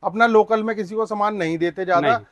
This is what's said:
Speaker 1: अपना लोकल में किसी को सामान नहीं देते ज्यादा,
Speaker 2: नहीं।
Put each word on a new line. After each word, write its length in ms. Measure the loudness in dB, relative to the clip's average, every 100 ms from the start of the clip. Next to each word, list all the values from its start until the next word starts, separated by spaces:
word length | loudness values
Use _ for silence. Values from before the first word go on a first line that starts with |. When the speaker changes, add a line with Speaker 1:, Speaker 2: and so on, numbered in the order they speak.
Speaker 1:
अपना 240 | -6 0 4
लोकल 360 | 4 4 0
में 140 | -2 -6
किसी 180 | -6
को 120 | -6 -4
सामान 300 | -2 -2 -2
नहीं 220 | -4 -2
देते 260 | -4 -4
ज्यादा, 240 | 0 0 2
Speaker 2:
नहीं। 180 | 0 -4